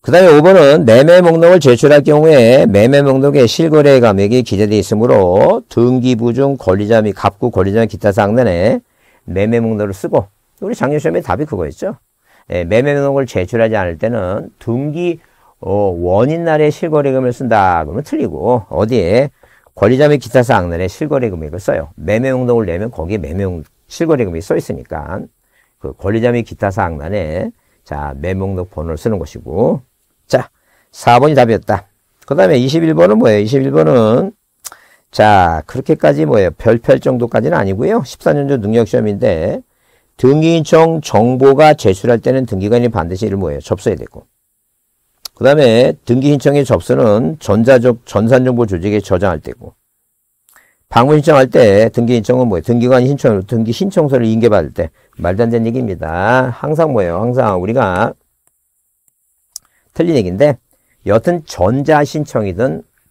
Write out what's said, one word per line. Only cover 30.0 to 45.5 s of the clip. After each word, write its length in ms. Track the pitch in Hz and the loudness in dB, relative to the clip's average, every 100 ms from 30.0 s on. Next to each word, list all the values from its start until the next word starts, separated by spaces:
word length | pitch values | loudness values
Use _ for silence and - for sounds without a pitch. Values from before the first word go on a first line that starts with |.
| _ _ _ | _ _ _
자, 220 | 127 123 _ _ _ _ | -4 -4 _ _ _ _
사 280 | - - 123 | -6 2 4
번이 140 | 147 | 4
답이었다. 500 | 143 120 107 - 101 - _ _ _ - | 2 2 0 -2 -6 -6 _ _ _ -8
그다음에 300 | 143 190 139 | 0 2 2
이십일 380 | 127 160 160 | 0 -2 -2
번은 240 | 160 175 220 | 2 2 4
뭐예요? 200 | 131 104 | 2 2
이십일 300 | 107 139 135 | 0 -2 0
번은 600 | 143 156 135 110 120 196 - _ _ - - _ _ _ | 0 2 2 2 0 -2 -10 _ _ -20 -20 _ _ _
자, 520 | - 107 101 87 80 - | 0 4 4 2 -2 -8
그렇게까지 580 | 127 131 156 151 147 | -12 -4 0 0 0
뭐예요? 280 | 156 120 90 | 0 0 0
별표할 460 | 80 110 117 - 131 | -2 -2 -2 0 0
정도까지는 580 | - 127 117 120 123 165 | 0 -4 -2 -2 -2 -2
아니고요. 460 | 101 95 143 220 | -2 -4 -2 -4
십사 280 | 131 - - | -6 -6 -2
년 160 | 147 139 | -2 -2
전 140 | 139 | -4
능력 260 | 101 113 113 | 0 0 0
시험인데 720 | 123 110 101 113 85 87 185 - _ _ _ _ _ | -2 -2 -2 -2 -2 -4 -6 -12 _ _ _ _ _
등기 380 | 127 147 160 | 2 2 2
신청 480 | 165 151 160 160 165 | 0 2 2 2 0
정보가 720 | - 104 117 127 135 135 151 | -2 0 0 2 4 6 4
제출할 460 | 151 110 95 117 117 | 4 0 -2 0 -2
때는 260 | - 131 127 | 0 -2 -4
등기관이 420 | 98 101 120 120 | -4 -2 0 0
반드시 380 | 113 82 90 107 | -2 -6 -6 -4
이를 100 | 98 | -4
뭐예요? 240 | 90 71 | -6 -8
접수해야 360 | - - - 98 | -8 -6 -4 -6
되고. 280 | - - _ _ _ _ _ _ _ _ _ _ - _ | -8 -20 _ _ _ _ _ _ _ _ _ _ -20 _
그다음에 560 | 123 | 0